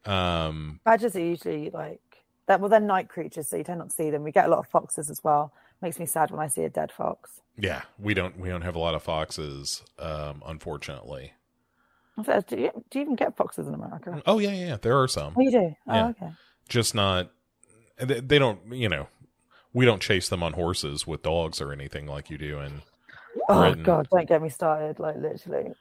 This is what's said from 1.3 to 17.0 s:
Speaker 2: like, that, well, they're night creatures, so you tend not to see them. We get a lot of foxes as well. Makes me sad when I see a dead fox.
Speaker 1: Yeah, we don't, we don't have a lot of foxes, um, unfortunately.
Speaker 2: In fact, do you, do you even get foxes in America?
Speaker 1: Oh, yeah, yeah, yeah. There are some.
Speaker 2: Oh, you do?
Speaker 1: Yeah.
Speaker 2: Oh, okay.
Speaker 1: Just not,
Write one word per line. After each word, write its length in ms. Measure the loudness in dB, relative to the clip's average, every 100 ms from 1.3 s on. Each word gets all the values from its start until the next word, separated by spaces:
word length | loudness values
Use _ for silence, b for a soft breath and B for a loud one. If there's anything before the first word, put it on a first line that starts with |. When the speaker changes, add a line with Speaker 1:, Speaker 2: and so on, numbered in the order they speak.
| -2 -4 -6 -6
Speaker 2:
like, 320 | -8 -10 -14 _ _ _ _ 2
that, 120 | 2
well, 100 | 6
they're 100 | 4
night 300 | 6 0 0
creatures, 380 | -8 -8 -8 -6
so 80 | -6
you 60 |
tend 160 | -6 -8
not 100 | -8
to 60 |
see 140 | -4 -2
them. 140 | -2
We 80 | 2
get 140 | 4
a 40 | 6
lot 100 | 2
of 80 | 2
foxes 420 | -2 0 -8 -8
as 120 | -4
well. 300 | 2 2 0 b b b
Makes 180 | -8 -6
me 60 | -4
sad 240 | 0 0
when 80 | -2
I 80 | -4
see 160 | -2
a 60 | -2
dead 220 | -2 -4
fox. 500 | -4 -6 -6 -14 -20 _
Speaker 1:
Yeah, 280 | -6 -4 -4 -10 -8
we 140 | -2
don't, 220 | 0 -2 -6
we 100 | -6
don't 120 | -4
have 120 | -4
a 40 | -2
lot 160 | -2
of 80 | -2
foxes, 800 | -2 -4 -4 -6 -8 -8 -8 -10 -12 -12
um, 420 | -8 -6 -8 -10
unfortunately. 880 | -12 -12 -10 -10 -10 -12 -12 -14 -14 _ _ _ _ _ _ _ _ -10
Speaker 2:
In 60 |
fact, 260 | 0 0 0
do 80 | -2
you, 120 | -2 -4 -8
do 80 | -6
you 40 |
even 120 | -2
get 220 | 0 -2 0
foxes 300 | -4 -4 -8
in 60 |
America? 460 | -8 -10 -12 -12 -4
Speaker 1:
Oh, 140 | 2 2
yeah, 120 | 2
yeah, 140 | -2 -4
yeah. 80 | -2
There 180 | 2 4
are 80 | 2
some. 280 | 0 -2 2
Speaker 2:
Oh, 40 |
you 100 | 4
do? 240 | 4 2 -4 0
Speaker 1:
Yeah. 180 | 2
Speaker 2:
Oh, 40 | 2
okay. 220 | -2 -12 -14 b b _
Speaker 1:
Just 280 | 0 2
not, 360 | 2